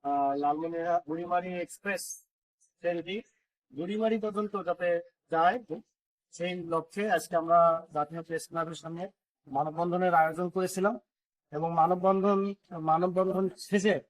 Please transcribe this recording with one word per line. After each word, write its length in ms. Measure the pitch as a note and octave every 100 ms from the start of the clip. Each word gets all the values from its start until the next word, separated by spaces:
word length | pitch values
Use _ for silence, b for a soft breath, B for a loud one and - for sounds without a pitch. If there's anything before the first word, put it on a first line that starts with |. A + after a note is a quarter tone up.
আহ, 300 | C#3+ C#3+ C#3
লালমনিরহাট 680 | C#3+ C#3+ D3+ E3 E3+ E3+ E3+ D3+
বুড়িমারি 540 | E3 F3 F3 F3+ F3+
এক্সপ্রেস 640 | E3 - G3+ F#3 - - _ _ _ _ _ _
ট্রেনটি 420 | E3+ E3+ E3 G3+ - _ _ _ _
বুড়িমারি 440 | C3+ F3 G#3+ A3 A3
পর্যন্ত 440 | G#3+ G3+ G#3 G3+
যাতে 360 | F3+ F3+ F3 E3+ - _ _
যায়, 320 | E3 F3 A#3+ A3 A3+ _ _ _ _ _
সেই 240 | - F3
লক্ষ্যে 560 | F3+ E3 E3 D#3+ G3+ G#3
আজকে 240 | E3+ -
আমরা 520 | E3+ E3 E3+ E3+ E3 E3
জাতীয় 280 | D#3 D3 E3
প্রেস 260 | E3 D#3+ -
ক্লাবের 280 | E3 E3
সামনে 340 | D#3+ D#3+ E3 G3 _ _ _ -
মানববন্ধনের 680 | C3+ D#3 D#3+ F3 F3+ F#3
আয়োজন 360 | E3+ D#3+ D#3+ F3+
করেছিলাম 500 | F#3 F#3 F#3+ G3 A#3+ _ _ _ _ _
এবং 220 | D3+ E3+
মানববন্ধন, 800 | E3 E3+ F3+ F#3 F#3+ G3 G3 G3 G3 _
মানববন্ধন 760 | F3 D#3 E3 F#3 F#3 F#3+ F#3 F#3+
শেষে 500 | - - G3+ G#3 D#3